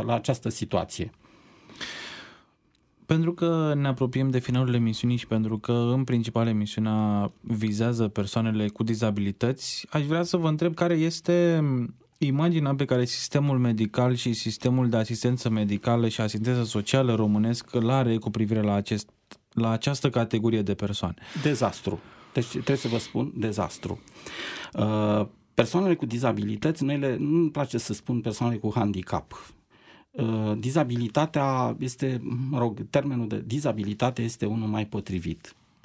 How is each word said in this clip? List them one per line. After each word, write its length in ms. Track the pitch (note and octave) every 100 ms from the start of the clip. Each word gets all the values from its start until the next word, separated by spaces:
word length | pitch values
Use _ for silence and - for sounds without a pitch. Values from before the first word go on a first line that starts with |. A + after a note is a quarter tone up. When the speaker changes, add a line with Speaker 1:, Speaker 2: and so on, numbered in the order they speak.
| A2
Speaker 1:
la 80 |
această 360 | A#2 G#2+ B2+ A2+
situație. 640 | - A2 F#2 E2 - F2 - _ - - - - - - - - - - - _ _ _ _ _ _ -
Speaker 2:
Pentru 280 | D#3+ E3
că 400 | E3+ E3+ E3 D#3 C#3+
ne 120 | C#3
apropiem 420 | B2+ B2+ C3 C3+
de 100 | B2+
finalul 340 | B2+ B2 C3
emisiunii 440 | A#2+ A#2 A2 A#2+ A#2+
și 100 | -
pentru 300 | A2+ A2 A2
că, 140 | -
în 320 | A#2+ A#2 B2+
principal, 440 | B2+ B2 A2+ A#2 A2+
emisiunea 840 | G#2+ G#2 - A2 G#2+ G#2+ G#2 G2+ -
vizează 680 | - A2 A2 G#2 A#2 A#2 A2
persoanele 600 | G#2+ G2 A#2 A2+ A2 G#2
cu 160 | -
dizabilități, 1040 | A2 A2 A2+ G#2 G2 G2 A#2+ C3+ - - -
aș 160 | D3+ C#3+
vrea 180 | D#3+
să 140 | F3 F#3
vă 100 | D#3+
întreb 260 | D#3 E3+
care 200 | E3 F3
este 680 | E3 E3 E3 - F3 E3+ E3 D3 B2+ A#2+ - _ _
imaginea 580 | D3 C3+ E3+ D#3+ C#3+ C#3
pe 100 | C3+
care 200 | B2+ B2
sistemul 520 | - - D3 C#3+ C3
medical 580 | B2 A2 G#2+ - B2 B2
și 180 | B2
sistemul 560 | A2+ A#2 G#2+ B2+ B2+ B2
de 80 | A#2
asistență 520 | A2 A#2 B2 B2 A#2+
medicală 580 | A2 G#2 G2+ - A#2+ A2+
și 140 | G#2+
asistență 420 | G#2+ G#2+ A2+ B2
socială 520 | A2+ G#2+ G2+ C3+ B2+ A2
românesc 580 | G#2+ G#2 A2 A#2 -
îl 160 | B2 A2+
are 280 | C3+ B2 A2+
cu 120 | G#2+
privire 320 | G#2+ G#2 A2
la 120 | G#2
acest, 360 | G2+ G2+ G#2 - _ _ - _
la 180 | - A2+
această 400 | A2+ - C#3 C#3
categorie 520 | A#2+ A2+ A#2 A2+ A2+
de 120 | G2+
persoane. 420 | G2 G2+ G2+ F2+ F2 - -
Speaker 1:
Dezastru. 580 | D3 B2+ A2 - - G2 - - -
Deci, 140 | - A#2+
trebuie 280 | C3 B2 C#3
să 120 | A#2+
vă 100 | A2+
spun, 340 | - A2+ C3+ A#2+
dezastru. 640 | A2+ G2+ F2 - - G2 - - - - - - -
Uh, 520 | - G#2+ G#2+ G#2+ G#2 G#2 - _
persoanele 420 | - A#2+ E3+ G3 E3
cu 100 | B2
dizabilități, 760 | A#2 B2+ G#2 G#2 G#2 D3+ D#3+
noi 140 | D3+ C#3+
le, 180 | C#3 A#2+
nu-mi 320 | D3 E3 D#3+
place 260 | D3+ C#3 A#2+
să 160 | -
spun 280 | G#2 - B2
persoanele 380 | A2+ G#2 A#2+ A2+
cu 120 | A2 A2+
handicap. 800 | G#2 F#2+ - E2+ - - - - _ _ - - _
Uh, 380 | - A2+ A2 G#2+ G#2+
dizabilitatea 1160 | A#2+ D3+ C3+ A#2+ A#2 - D#3 D3 C#3 C3 A#2+ B2
este, 420 | C3 - C3+ B2 B2+ B2 C3
mă 80 | C#3
rog, 240 | A#2+ G#2 G#2+
termenul 380 | C#3+ C#3+ B2 A2
de 160 | G#2 -
dizabilitate 760 | C3+ D3 G#2+ G2+ G#2 B2 B2
este 240 | A#2 - G#2
unul 220 | A2 A2
mai 180 | G#2+ G#2
potrivit. 680 | G#2 - F#2 E2 D#2+ - - _ _